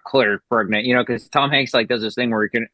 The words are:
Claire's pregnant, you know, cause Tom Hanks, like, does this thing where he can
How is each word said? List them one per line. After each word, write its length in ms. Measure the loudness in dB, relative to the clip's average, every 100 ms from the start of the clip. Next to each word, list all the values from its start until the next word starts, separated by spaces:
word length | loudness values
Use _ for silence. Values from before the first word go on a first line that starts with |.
Claire's 360 | 0 2 2 0 -2
pregnant, 360 | -2 0 -2
you 100 | 0
know, 100 | 0
cause 240 | 0 -4 -2
Tom 220 | 0 0
Hanks, 220 | 0 0
like, 140 | 0 0
does 140 | -2
this 120 | -4
thing 160 | -2 -2
where 120 | 0
he 60 | 0
can 180 | -2 -6